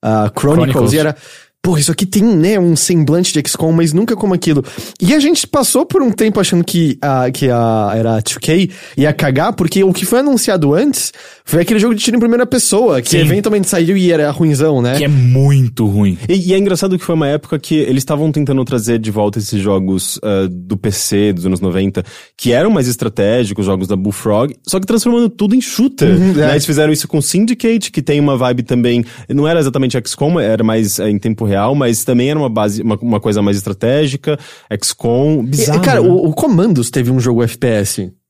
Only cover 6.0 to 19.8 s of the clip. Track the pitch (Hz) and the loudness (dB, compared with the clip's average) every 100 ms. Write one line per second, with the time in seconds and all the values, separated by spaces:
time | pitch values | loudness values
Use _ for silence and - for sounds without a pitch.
6 | 262 196 220 214 180 175 175 175 160 - | -2 0 0 0 0 0 0 0 0 0
7 | 147 131 127 131 135 120 117 113 104 110 | -2 0 -2 -2 0 2 0 0 0 0
8 | 113 110 110 - - 160 185 - - - | 0 -2 -4 -6 0 0 0 -4 -12 -2
9 | 143 151 147 131 185 196 165 190 190 185 | 0 2 0 0 0 0 -2 2 2 0
10 | 185 233 285 254 - 190 147 151 294 262 | 0 0 2 0 0 0 2 2 2 0
11 | - - - - - 156 175 220 220 214 | -6 -10 -20 -20 -2 0 2 2 2 0
12 | - 233 226 240 247 254 - 196 240 175 | 0 0 2 2 0 0 0 2 2 2
13 | - 151 151 190 214 208 185 185 170 196 | 0 2 2 2 2 0 0 0 2 2
14 | 180 165 147 139 160 143 156 139 120 139 | 2 2 0 0 0 2 2 2 0 0
15 | 147 143 123 127 139 139 123 120 110 101 | 2 2 4 4 4 4 2 0 0 2
16 | 101 87 113 190 180 190 202 180 196 180 | 0 0 -2 -2 2 0 2 0 -2 -2
17 | - 165 143 147 - 151 - 156 131 135 | -2 -2 0 -2 -4 -8 -2 -2 0 -2
18 | 135 151 156 151 143 135 123 131 107 117 | -2 -2 0 -2 -2 -2 -2 -4 0 -2
19 | 110 104 104 104 104 104 98 98 | -2 -2 0 -2 -2 -2 0 0